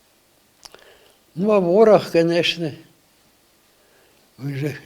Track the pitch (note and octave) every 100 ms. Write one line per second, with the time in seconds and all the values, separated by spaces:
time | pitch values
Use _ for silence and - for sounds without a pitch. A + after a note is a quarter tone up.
0 | _ _ _ _ _ _ - - - -
1 | _ _ _ D3+ G#3 G#3 E3+ F#3+ A3 F#3+
2 | - E3 E3+ E3+ E3 E3+ D#3+ A#2 - _
3 | _ _ _ _ _ _ _ _ _ _
4 | _ _ _ - C#3 C3+ D3 -